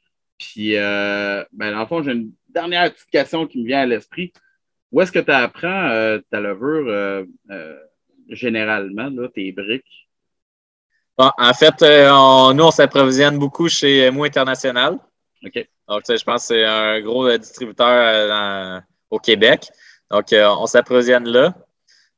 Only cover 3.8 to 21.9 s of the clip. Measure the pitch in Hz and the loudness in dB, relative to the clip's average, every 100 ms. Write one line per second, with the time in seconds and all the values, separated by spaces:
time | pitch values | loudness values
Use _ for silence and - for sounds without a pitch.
3.8 | 127 113 - - 180 _ _ _ _ _ | -2 -4 -8 -14 -14 _ _ _ _ _
4.8 | _ 143 185 180 160 139 120 - 170 190 | _ -2 0 0 0 0 0 -6 -8 -4
5.8 | 165 113 110 107 - 107 104 98 127 156 | -4 -2 -2 -4 -6 -8 -6 -8 -6 -4
6.8 | 135 101 101 98 92 85 - 98 80 73 | -4 -6 -6 -8 -10 _ -20 -18 -18 -20
7.8 | 78 _ _ _ - 113 123 113 107 107 | _ _ _ _ -20 -10 -6 -4 -4 -4
8.8 | 98 101 131 131 123 117 95 95 98 127 | -6 -10 -10 -10 -12 -10 -12 -10 -14 -16
9.8 | _ _ _ _ _ _ _ _ _ _ | _ _ _ _ _ _ _ _ _ _
10.8 | _ _ _ - 131 - 123 127 156 - | _ _ _ 2 2 2 0 4 4 4
11.8 | 160 147 139 139 135 131 131 139 160 151 | 6 8 8 8 8 8 6 6 4 4
12.8 | 139 143 135 131 147 147 143 - 170 - | 2 4 2 2 0 0 -4 -4 -4 -2
13.8 | 143 139 131 131 147 147 131 127 135 123 | 0 2 2 0 -4 -2 -2 -4 -4 -2
14.8 | 135 202 _ _ _ _ 98 120 113 _ | -2 -4 _ _ _ _ -14 -14 -14 _
15.8 | - 104 - 117 - 120 - 117 110 107 | -10 -8 -4 -4 -4 -6 -2 -2 0 -2
16.8 | 110 110 107 120 127 117 110 - 120 104 | -2 -4 -4 -2 0 -2 -4 -14 -12 -2
17.8 | 120 123 117 110 107 107 101 98 92 92 | 0 2 2 0 0 -4 -6 -8 -10 -14
18.8 | - _ - 110 - 107 110 156 - _ | -18 _ -10 -8 -2 2 2 2 -2 _
19.8 | _ _ - 101 101 110 104 101 117 120 | _ _ -6 -4 0 2 2 0 0 0
20.8 | 120 123 123 123 120 120 151 185 _ _ | 2 0 2 0 2 0 0 -2 _ _
21.8 | _ | _